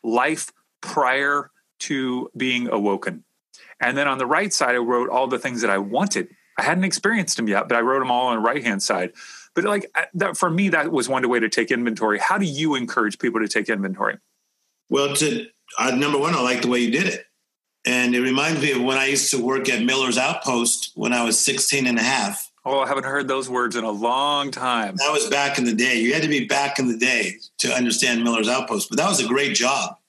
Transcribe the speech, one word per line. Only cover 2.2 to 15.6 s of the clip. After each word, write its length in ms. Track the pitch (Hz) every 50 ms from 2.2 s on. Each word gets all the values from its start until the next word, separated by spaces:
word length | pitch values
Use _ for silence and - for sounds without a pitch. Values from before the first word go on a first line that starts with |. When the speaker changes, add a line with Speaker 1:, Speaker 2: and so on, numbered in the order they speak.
| - - _
Speaker 1:
being 320 | 113 131 131 127 123 123
awoken. 560 | 117 - 107 101 101 98 95 - 95 90 - - _ _ _ _ _ - - - - - _ 127
And 140 | 123 131
then 100 | 139 143
on 100 | 143 135
the 80 | 131 131
right 280 | 123 151 165 208 208 -
side, 220 | - 147 123 123
I 40 | 123
wrote 300 | 120 117 123 120 123 -
all 180 | - 127 131
the 100 | 123 127
things 240 | 120 - 135 123 117
that 80 | 113 107
I 80 | 98
wanted. 520 | 98 98 101 110 135 196 202 - 101 87 - - _ _ _ _
I 60 | - 135
hadn't 220 | 143 165 180 190
experienced 520 | 185 - - - 202 226 220 175 - -
them 100 | - 117
yet, 200 | 107 98 101 -
but 80 | - 123
I 40 | 117
wrote 200 | 117 127 131 135
'em 80 | 131 127
all 180 | 123 123 127
on 100 | 127 120
the 40 | 110
right-hand 400 | 107 117 131 147 117 117 101 98
side. 320 | - - 110 90 92 87 - - - - - - - _ _
But, 100 | 165 185
like, 260 | 208 208 202 - - _
I, 140 | 156 165 - -
that, 220 | 180 - 185 165
for 120 | - - 175
me, 200 | 160 175 202 190
that 220 | 165 156 147 165
was 180 | 165 135 117 123
one 180 | 135 131 127
way 120 | 117 123 120
to 100 | 110 107
take 200 | - - 117 -
inventory. 480 | 131 120 120 120 110 98 113 107 104
How 200 | 101 - - 185
do 80 | 202 196
you 300 | 165 139 139 156 160 143
encourage 440 | 131 120 117 - 127 113 107 104 -
people 220 | - 120 110 110
to 60 | 110
take 220 | 101 - 113 101 -
inventory? 480 | 110 101 98 95 92 - 113 110 - - _ _ _ _ _ _ _ _ _ _ _ _ _ _
Speaker 2:
Well, 260 | 127 139 139 143 139
to, 300 | 139 156 147 123 113 113 - _ _